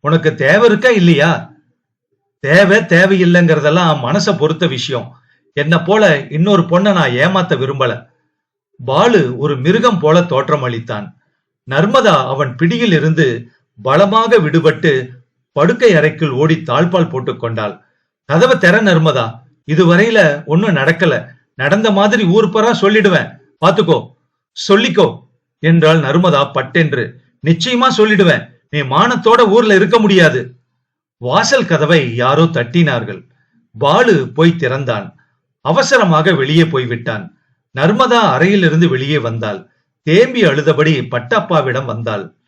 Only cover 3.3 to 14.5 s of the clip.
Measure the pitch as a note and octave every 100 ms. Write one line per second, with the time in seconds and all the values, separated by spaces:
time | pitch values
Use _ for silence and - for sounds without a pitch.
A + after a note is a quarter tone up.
3.3 | F3 E3+ D3+ D3 D#3+ E3+ D3 B2 F3+ -
4.3 | F#3 D3+ D#3+ E3 C3 - B2+ - - _
5.3 | _ _ - D3 E3+ E3+ G#3 G#3 D3 C#3
6.3 | D3+ F3+ G3+ F3 F3 G3+ F#3 C#3+ B2 D#3
7.3 | F#3+ F3 C#3+ B2+ C3+ B2+ G#2 - _ _
8.3 | _ _ _ _ _ B2 C#3 A3+ A3 C3
9.3 | B2 C#3+ C#3 C3+ G#3+ A#3+ G3 D3+ E3+ F3
10.3 | C3+ C3+ D3+ B2+ A#2 A2+ G#2+ G2 _ _
11.3 | _ _ _ - C3+ G3 C4 A3+ D#3 B2+
12.3 | C3+ C#3 A#2+ E3+ A#3 A#3 E3 D3+ D#3+ C#3+
13.3 | A#2 A#2 _ _ _ A#2 D3 G3 A3 A3+
14.3 | A3+ D3+